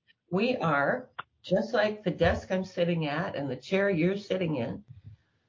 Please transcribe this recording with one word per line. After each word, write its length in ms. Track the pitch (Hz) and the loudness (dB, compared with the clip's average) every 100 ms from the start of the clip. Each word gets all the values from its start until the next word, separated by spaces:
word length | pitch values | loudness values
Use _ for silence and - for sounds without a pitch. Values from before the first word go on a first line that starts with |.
| _ _ - | _ _ -4
We 260 | 180 247 247 | 0 0 0
are 520 | 165 143 143 247 - - - _ | 2 2 2 0 -6 -14 -16 _
just 300 | - 190 214 | 0 0 2
like 300 | 226 214 214 | 2 2 0
the 80 | 185 | -4
desk 400 | 156 175 214 - | 2 2 2 -2
I'm 140 | 185 | -4
sitting 420 | 185 - 175 170 151 | -2 0 0 0 0
at 300 | 147 185 - | -2 -4 -4
and 120 | 143 | -4
the 80 | 127 | -6
chair 320 | - 190 202 | -2 2 2
you're 280 | 175 175 202 | 4 2 0
sitting 400 | - 185 170 143 | -2 -2 0 -2
in. 260 | 117 - - - - - _ _ | -4 -6 -14 -20 -20 -20 _ _